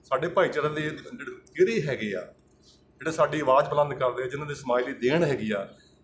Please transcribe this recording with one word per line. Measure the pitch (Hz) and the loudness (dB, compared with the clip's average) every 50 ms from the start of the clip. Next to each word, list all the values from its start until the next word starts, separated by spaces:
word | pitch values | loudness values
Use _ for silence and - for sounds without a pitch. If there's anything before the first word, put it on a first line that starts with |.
| _ | _
ਸਾਡੇ | - 135 131 160 | -2 -2 -2 0
ਭਾਈਚਾਰੇ | 170 170 196 175 143 - 147 143 151 | 0 2 2 2 2 2 0 -2 -2
ਦੇ | 151 151 | -2 -2
ਜਿਹੜੇ | 151 151 156 135 - - 123 127 139 - - - - | -4 -6 -6 -10 -14 -16 -14 -14 -14 -14 -16 -18 -20
ਚਿਹਰੇ | - - 156 185 220 226 208 | -6 2 2 4 4 4 0
ਹੈਗੇ | 147 147 127 104 110 104 98 | 0 -2 -2 -2 -2 -4 -4
ਆ, | 92 | -4
ਜਿਹੜੇ | 87 - - _ _ _ _ _ _ - - _ _ _ _ - - 160 | -6 -10 -16 _ _ _ _ _ _ -20 -20 _ _ _ _ -8 -6 -4
ਸਾਡੀ | 160 165 151 143 147 156 | 2 2 2 2 2 0
ਆਵਾਜ਼ | 143 131 131 139 147 151 | 4 4 6 6 4 4
ਬੁਲੰਦ | 147 147 147 143 131 | 2 2 2 2 0
ਕਰਦੇ | 127 131 127 120 123 131 | 0 0 0 0 -2 -4
ਆ, | |
ਜਿਨ੍ਹਾਂ | 123 135 143 151 | -6 -6 -8 -8
ਦੇ | 147 143 | -8 -10
ਸਮਾਜ | - 135 127 120 123 127 | -8 -2 0 0 0 0
ਲਈ | 139 131 | -2 -4
ਦੇਣ | 117 117 127 147 170 170 | 0 0 2 2 4 2
ਹੈਗੀ | 147 135 110 107 107 | 2 0 -2 -2 -2
ਆ, | 104 98 98 - - - - _ _ _ | -2 -4 -4 -8 -14 -20 -20 _ _ _